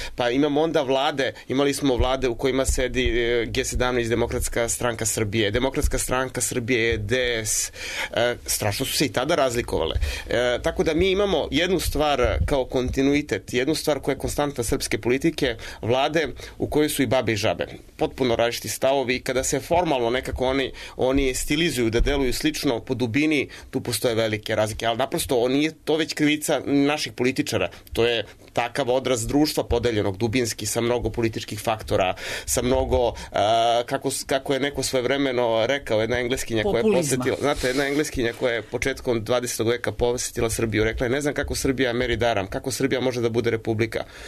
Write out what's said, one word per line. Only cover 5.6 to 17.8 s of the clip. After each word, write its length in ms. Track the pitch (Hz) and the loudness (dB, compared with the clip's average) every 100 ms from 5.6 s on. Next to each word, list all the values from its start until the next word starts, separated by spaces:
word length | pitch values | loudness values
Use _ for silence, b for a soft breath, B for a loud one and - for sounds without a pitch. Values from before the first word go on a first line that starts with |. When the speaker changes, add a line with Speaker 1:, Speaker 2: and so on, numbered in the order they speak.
| 131 151 - 131 | 0 0 0 0
Speaker 1:
stranka 440 | - 127 131 127 | 0 -2 -2 -2
Srbije 420 | - 127 113 123 | -2 -2 0 2
je 140 | 117 113 | 2 0
D 180 | 104 127 123 117 110 | 0 0 0 -2 -2
S. 260 | - - B B B B | -2 -4 B B B B
E, 220 | - 120 120 - | 0 0 0 -4
strašno 400 | - 110 101 131 | -2 0 -2 -2
su 80 | |
se 120 | - 143 | 0 0
i 60 | |
tada 240 | 107 135 165 | 0 0 2
razlikovale. 600 | 131 120 113 92 78 - B B - | 2 0 -2 -2 0 0 B B -2
E, 300 | 117 123 120 | 0 2 0
tako 200 | 165 165 | -2 0
da 100 | 165 | 0
mi 180 | 160 190 | 2 2
imamo 360 | 185 202 165 117 | 2 2 0 0
jednu 280 | 139 180 185 | 0 2 0
stvar 580 | - 147 151 139 123 90 - | 0 0 2 2 2 2 0
kao 200 | 143 127 | 0 0
kontinuitet, 600 | 131 123 120 135 143 147 101 - | 0 0 2 2 2 0 -4 -2
jednu 220 | 123 135 156 | 0 0 0
stvar 240 | - 139 | 0 -2
koja 140 | - | -2
je 60 | 135 | -2
konstanta 440 | 127 - 147 139 | -2 -2 -2 -2
srpske 340 | 113 139 - 117 | -2 -2 -2 -2
politike, 580 | 120 135 165 160 135 113 B B | 0 2 0 0 -2 -2 B B
vlade 460 | 107 123 147 156 143 B B B | 0 2 2 0 -2 B B B
u 100 | 117 | -2
kojoj 220 | 151 151 | 2 2
su 140 | 147 | 2
i 40 | 127 | 2
babe 260 | 127 110 | 2 2
i 20 | 107 | 0
žabe. 300 | 104 85 - - | 0 0 -4 -8